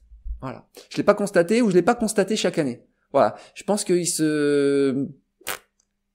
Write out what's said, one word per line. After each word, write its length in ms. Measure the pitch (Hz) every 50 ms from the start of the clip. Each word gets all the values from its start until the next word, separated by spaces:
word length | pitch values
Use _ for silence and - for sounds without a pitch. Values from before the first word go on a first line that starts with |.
| _ - - - - - - -
Voilà. 280 | 131 131 113 - - _ - - - -
Je 60 | -
l'ai 60 | 147 135
pas 120 | 202 208
constatée 480 | 214 202 180 - 175 170 175 220 240 247
ou 80 | 202
je 40 | 170
l'ai 60 | 175
pas 140 | 170 233 240
constatée 400 | - 226 208 - 202 190 202 220
chaque 240 | 208 - 180 - 170
année. 240 | 151 127 113 - _ _ _ _ _ _
Voilà. 240 | - 139 110 107 - - - - -
Je 80 | - -
pense 200 | 190 208 208 -
qu'il 240 | - 175 180 170
se, 1000 | 156 - - 156 151 151 151 147 147 143 143 139 139 143 139 139 135 123 139 135 - 143 _ _ _ _ _ - - - - _ _ _ _ _ _ _ _ _ _